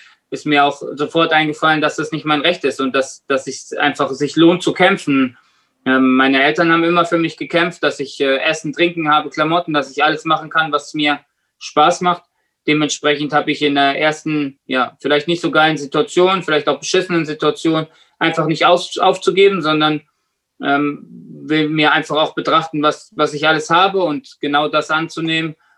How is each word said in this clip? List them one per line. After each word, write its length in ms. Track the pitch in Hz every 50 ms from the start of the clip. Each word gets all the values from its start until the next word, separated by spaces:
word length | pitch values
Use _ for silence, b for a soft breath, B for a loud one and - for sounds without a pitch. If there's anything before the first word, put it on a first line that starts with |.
| b b b b b _
ist 160 | - 131 -
mir 180 | 151 147 143 143
auch 180 | 147 - - - - -
sofort 380 | 139 147 143 - 165 165 160 160
eingefallen, 480 | 156 156 151 151 - - 156 156 156
dass 160 | 147 147 -
das 140 | - 156 151
nicht 140 | - 156 -
mein 160 | 156 151 147
Recht 240 | 135 170 180 180 -
ist 160 | 139 - -
und 140 | 135 131 120
dass, 300 | 139 131 - - - _
dass 200 | _ 139 131 -
es 260 | - 131 - - - -
einfach 380 | - 147 147 135 - 143 -
sich 240 | 135 - 147 139 -
lohnt 300 | 156 165 165 180 175 -
zu 80 | - -
kämpfen. 680 | - 240 208 196 175 - - 143 135 135 123 120 b b b b b b b b _ _
Ähm, 320 | 131 131 131 131 131 131
meine 260 | 131 131 135 135 135 135
Eltern 300 | 147 151 175 170 165 165
haben 100 | 165 165
immer 220 | 170 175 175 170
für 140 | 170 175 170
mich 180 | 165 156 -
gekämpft, 480 | - 151 135 - 170 170 170 170 - -
dass 160 | 143 131 -
ich, 200 | 143 131 - -
äh, 180 | 143 135 135 135
Essen, 340 | - 160 156 - - 156 131
Trinken 360 | - 170 170 170 165 160 147
habe, 220 | 151 151 147 147
Klamotten, 420 | - 156 156 156 165 175 175 - 156
dass 180 | 147 135 131
ich 120 | 131 143 143
alles 220 | 151 156 156 -
machen 260 | 165 160 151 156 151
kann, 220 | - 165 156 147 147
was 220 | 147 - - -
mir 260 | 156 147 147 143 139 - _ _ _ _ _ _ _
Spaß 420 | - - - 147 151 165 175 -
macht. 240 | 185 180 170 - - _ _ _ _ _ _ _ _
Dementsprechend 680 | - 151 151 151 143 - - - 147 147 139 151 143 151
habe 180 | 151 147 156
ich 120 | 147 135 147
in 140 | 147 143
der 220 | 143 139 139 139 151
ersten, 600 | 156 156 151 151 - 156 151 151 143 139 135 _ _
ja, 300 | _ 131 131 123 120 - _
vielleicht 280 | - 139 147 147 147 170
nicht 120 | 170 170
so 100 | - 160
geilen 280 | 135 160 156 156 156 143
Situation, 640 | 143 135 - 156 151 - - 180 180 185 190 190 165
vielleicht 260 | - 156 151 147 -
auch 120 | 143 -
beschissenen 440 | - - - 185 180 185 175 170 156
Situation, 640 | 147 151 151 - 151 147 - - 165 160 160 156 156 b b b b b b
einfach 280 | - 165 - - 156
nicht 200 | 151 160 147 160
aus-, 320 | 160 175 170 175 - - -
aufzugeben, 640 | - 190 185 - - - 170 180 196 196 202 185 147
sondern, 400 | 156 156 156 156 156 151 151 - _ _ _ _ _ _ _ _ _ _ _ 127
ähm, 440 | 135 139 143 147 147 147 - - -
will 600 | 117 117 - - - 151 143 139 151 156 156 151
mir 220 | 156 156 151 151 143
einfach 240 | 156 151 - 143
auch 180 | 147 156 151 -
betrachten, 480 | - 135 151 143 160 160 - - 151 147
was, 280 | 151 147 - - - _
was 160 | 156 151 147 147
ich 160 | 147 151 156
alles 220 | 156 151 151 -
habe 320 | 170 175 185 196 185 190 185
und 360 | 165 147 139 - - - _
genau 280 | - 147 143 147 151 147
das 220 | 156 156 143 -
anzunehmen, 640 | 156 156 160 160 - - 165 160 160 160 160 160 151 - _ _ _